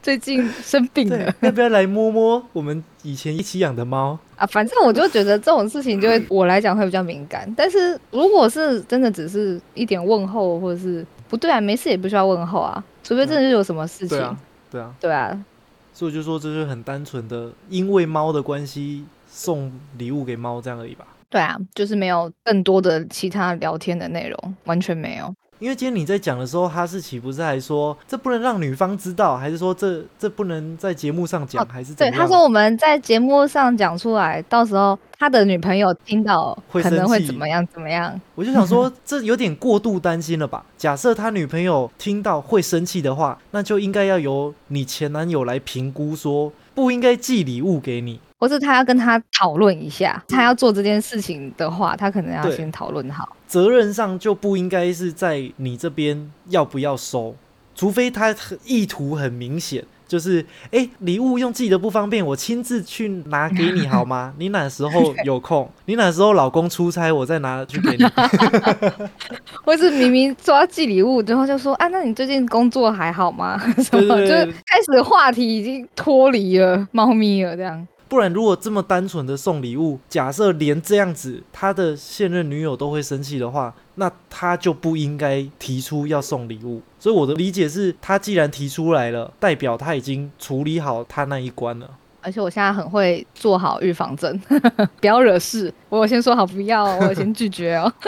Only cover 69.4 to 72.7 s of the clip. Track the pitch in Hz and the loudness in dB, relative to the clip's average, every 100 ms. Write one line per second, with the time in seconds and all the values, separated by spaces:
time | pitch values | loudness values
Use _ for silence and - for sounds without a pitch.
69.4 | - - - 320 349 285 254 254 269 262 | -18 -6 2 4 4 6 4 6 2 0
70.4 | - 285 - - 294 190 214 262 208 240 | 4 6 6 2 0 4 4 2 2 2
71.4 | 269 277 269 269 349 370 285 220 262 277 | 2 0 -2 0 0 0 -2 -2 -2 0
72.4 | 240 233 240 | 0 2 2